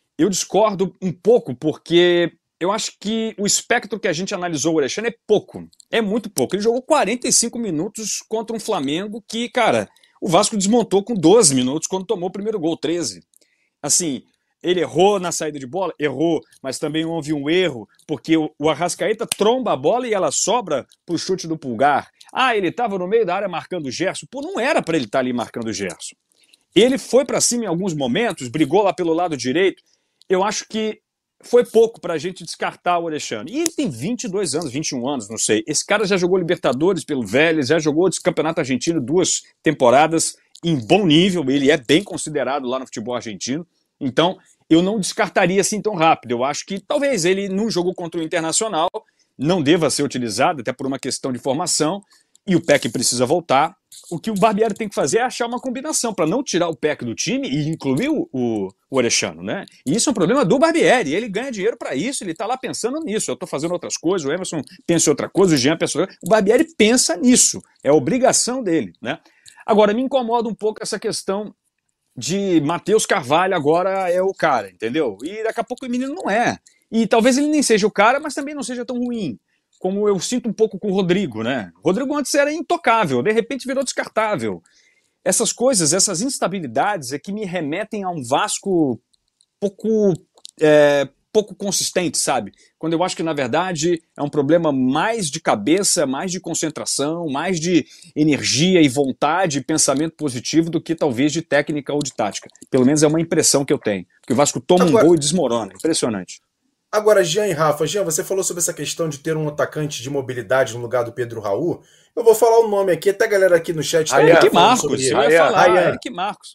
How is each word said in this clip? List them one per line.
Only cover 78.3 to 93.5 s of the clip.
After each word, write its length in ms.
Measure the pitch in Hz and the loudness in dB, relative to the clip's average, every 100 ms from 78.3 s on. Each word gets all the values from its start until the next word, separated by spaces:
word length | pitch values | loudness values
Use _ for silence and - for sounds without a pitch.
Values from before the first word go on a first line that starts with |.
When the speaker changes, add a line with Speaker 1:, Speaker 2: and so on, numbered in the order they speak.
Speaker 1:
também 200 | 277 277 | -8 -8
não 100 | 294 | -8
seja 200 | 240 247 | -8 -8
tão 140 | 240 247 | -6 -4
ruim, 400 | 247 240 180 104 _ _ _ _ | -4 -4 -6 -8 _ _ _ _
como 280 | 185 196 208 | -4 0 0
eu 100 | 196 | 0
sinto 300 | - 247 233 | 0 -4 -2
um 40 | |
pouco 260 | 190 220 185 | 0 0 0
com 100 | 208 | -2
o 20 | |
Rodrigo, 500 | 190 185 180 185 110 | 0 2 2 0 -4
né? 300 | 113 131 95 - | -4 -4 -6 -6
O 60 | 151 | -2
Rodrigo 260 | 190 269 | 0 -2
antes 200 | 294 269 | -4 -2
era 180 | 294 285 | 0 0
intocável, 720 | 311 285 349 269 226 196 127 | 0 -4 -2 2 2 2 0
de 100 | 180 | 0
repente 340 | 220 226 269 247 | 0 -2 -4 -6
virou 180 | 262 | -4
descartável. 760 | 269 - 254 - 214 196 113 90 _ _ _ _ _ _ | -4 -6 -6 -2 -2 -2 -4 -6 _ _ _ _ _ _
Essas 280 | - 190 226 | -2 0 -2
coisas, 420 | - 247 240 160 | 0 0 2 2
essas 260 | 190 196 165 | 2 0 -2
instabilidades 920 | 254 - 208 190 147 113 180 208 127 | -4 -4 -4 -4 -6 -2 -2 -2 -6
é 60 | 139 | -10
que 140 | - | -10
me 120 | 202 208 | -10 -6
remetem 560 | 180 151 165 208 214 | -6 -6 -6 -6 -8
a 80 | 190 | -6
um 120 | 175 | -6
Vasco 800 | 120 143 202 - 196 180 147 113 _ _ _ _ _ - | -2 -2 -2 -4 -2 0 0 -2 _ _ _ _ _ -8
pouco, 540 | 151 - 208 220 202 170 _ _ - - | -8 -4 -2 2 2 0 _ _ -20 0
é, 480 | 156 151 147 143 135 _ _ | 4 6 6 4 -2 _ _
pouco 220 | 214 208 | -2 -2
consistente, 640 | 190 202 175 - - 170 - | -4 -6 -4 -2 -2 -2 -2
sabe? 340 | - 135 101 - _ _ | -2 -2 -4 -14 _ _
Quando 160 | 160 | -4
eu 100 | 165 | -2
acho 100 | 180 | -2
que, 80 | - | -2
na 100 | 165 | -4
verdade, 720 | 151 127 | -2 -2